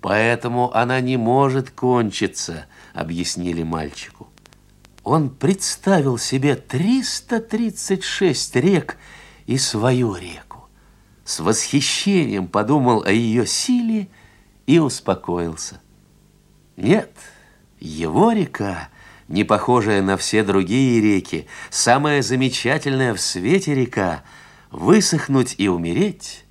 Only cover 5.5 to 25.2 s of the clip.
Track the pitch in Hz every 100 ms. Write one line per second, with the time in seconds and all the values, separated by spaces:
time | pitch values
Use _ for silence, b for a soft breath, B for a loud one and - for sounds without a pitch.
5.5 | 190 - - - 190 135 117 - 131 143
6.5 | 123 - 131 185 262 233 - - 233 226
7.5 | 220 226 - - 190 - - 190 139 -
8.5 | 123 156 185 - - B B B B -
9.5 | 135 - 107 120 127 117 92 87 90 -
10.5 | - - b b b b b - - 80
11.5 | 113 - 143 135 - 196 196 131 101 87
12.5 | 98 110 147 127 110 - 107 117 117 113
13.5 | - - 247 233 220 190 b b b b
14.5 | b - 165 147 - - 95 - 87 85
15.5 | 78 - - _ _ _ _ _ _ _
16.5 | _ _ - 98 214 - - - b b
17.5 | b b _ 80 78 82 85 220 220 175
18.5 | - 101 87 - B B B - 90 98
19.5 | 104 - 123 104 101 95 95 - 107 101
20.5 | 98 90 120 131 117 107 98 - 80 71
21.5 | B B - - 127 147 147 107 127 131
22.5 | 131 117 151 143 135 127 98 - 92 98
23.5 | 190 190 139 120 - 92 78 B B B
24.5 | B B - 95 214 185 165